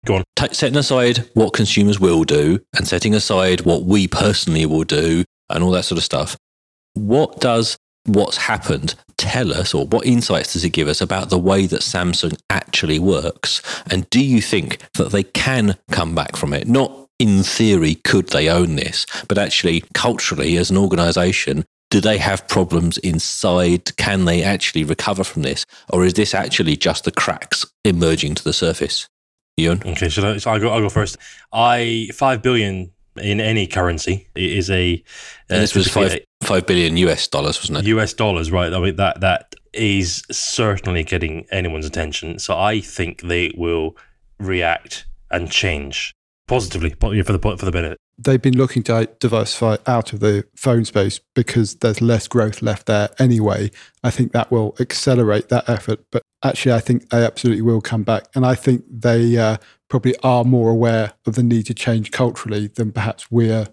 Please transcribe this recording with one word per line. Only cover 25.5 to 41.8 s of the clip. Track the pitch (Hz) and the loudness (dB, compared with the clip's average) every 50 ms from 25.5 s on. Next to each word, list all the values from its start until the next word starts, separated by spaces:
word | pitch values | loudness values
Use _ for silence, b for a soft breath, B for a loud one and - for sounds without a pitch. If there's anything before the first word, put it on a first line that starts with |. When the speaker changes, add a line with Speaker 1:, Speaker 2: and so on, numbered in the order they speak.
| - - - B B B B B | -4 -6 -8 B B B B B
Speaker 2:
Or | - 90 90 | 0 2 2
is | 92 87 | 2 4
this | 104 104 - - | 2 0 2 0
actually | 92 78 78 - - 87 78 - | -2 -2 -2 -2 0 0 0 0
just | - - - 151 - - | 0 0 0 -2 0 -4
the | - | -4
cracks | - - - - - - - - - - - - _ _ _ | -2 -2 -2 -2 -4 -6 -6 -6 -6 -6 -6 -8 _ _ _
emerging | 104 92 85 87 80 80 78 80 73 76 | 0 2 2 2 2 2 0 -2 -4 -4
to | - - | -4 -4
the | 78 73 | -4 -2
surface? | - 85 82 80 - 71 71 - - - _ _ _ _ _ _ _ _ _ _ | 0 0 -2 0 -2 -4 -4 -4 -6 -8 _ _ _ _ _ _ _ _ _ _
Ewan? | - 80 82 85 95 - | -2 0 0 0 -2 -2
Speaker 1:
Okay, | 92 87 - 92 85 | -6 -4 -2 -2 -2
so, | 82 104 98 104 107 | 0 0 0 0 -2
so | 101 - 123 | -2 -2 -2
I'll | 110 107 | 0 0
go, | 104 117 | 0 0
I'll | 110 117 | 0 0
go | 107 98 | 0 0
first. | - 110 104 98 - B B B B B B B - | 0 0 -2 -2 -6 B B B B B B B -2
I, | 110 117 120 120 120 120 117 117 113 113 101 - | 2 2 4 4 2 0 -2 -2 -4 -6 -8 -4
five | - 139 135 131 113 - | -2 0 0 0 0 0
billion | 127 123 117 107 98 95 92 90 90 _ _ _ _ _ - | 0 0 2 0 -2 -4 -6 -8 -10 _ _ _ _ _ -8
in | - 101 104 104 | -4 -2 -2 0
any | 110 110 113 110 98 | 0 0 0 0 -2
currency | 87 - 95 90 87 85 80 - - 92 98 - _ - | -2 -2 -2 0 0 -2 -2 -2 -4 -4 -4 -6 _ -8
i-, | 82 | -6
is | 92 85 80 101 87 92 | -4 -2 -2 -2 -2 0
a, | 98 92 90 87 87 82 B B B B B B B B B _ | 0 0 0 0 -2 -4 B B B B B B B B B _
Speaker 2:
And | 90 | 0
Speaker 1:
uh, | 92 | 0
Speaker 2:
this | 107 101 - | 0 2 2
was | 101 92 | 0 0
Speaker 1:
typically | 92 - 107 101 92 | 2 2 2 2 2
Speaker 2:
five, | 92 - - _ _ _ - - | 0 -4 -8 _ _ _ -4 0
five | 104 92 90 | 0 0 2
billion | - 95 90 85 82 82 | 2 2 2 2 2 2
U | 85 92 | 2 2
S | 87 78 - - - | 2 2 0 -2 -4
dollars, | - 71 73 76 76 - | -4 -4 -2 -2 -4 -4
wasn't | - - - | -6 -6 -4
it? | - 101 | -2 0
Speaker 1:
U | 107 110 110 | 0 2 2
S | 107 98 | 0 -2
dollars, | - - 110 104 95 82 80 78 | -2 -2 0 0 0 -2 -2 -2
right? | 87 90 90 82 85 | 0 0 0 0 0
I | 92 | 0
mean, | 90 98 82 | -2 -2 0
that, | 82 98 92 - - | 0 0 0 0 0
that | 95 92 87 - - _ - _ _ _ | 0 0 0 0 -4 _ -20 _ _ _
is | - - 113 104 98 98 92 85 - - - _ | -6 -2 0 0 2 0 0 -2 -4 -8 -10 _
certainly | - - - - - - 117 107 98 92 - 98 90 85 80 | -8 -8 -6 -6 -2 0 0 0 0 -2 -4 -4 -4 -4 -2
getting | - - 110 85 80 78 82 78 _ 95 | -2 -4 -4 -4 -4 -8 -10 -10 _ -4
anyone's | 95 90 85 78 78 | -4 -4 -4 -4 -6